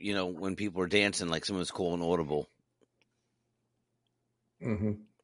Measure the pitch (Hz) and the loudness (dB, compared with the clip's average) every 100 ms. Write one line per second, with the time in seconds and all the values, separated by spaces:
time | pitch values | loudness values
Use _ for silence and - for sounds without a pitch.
0 | 101 101 92 82 95 95 104 90 90 104 | -2 0 -2 -2 -4 -2 -2 0 4 4
1 | 101 - 87 82 - 95 87 - 87 87 | 4 2 -2 -2 -2 -2 -2 -2 -2 0
2 | 85 87 76 73 69 _ _ _ _ _ | 2 2 2 -2 -4 _ _ _ _ _
3 | _ _ _ _ _ _ _ _ _ _ | _ _ _ _ _ _ _ _ _ _
4 | _ _ _ _ _ - 131 98 107 104 | _ _ _ _ _ -8 -4 -2 -2 -4
5 | - _ | -10 _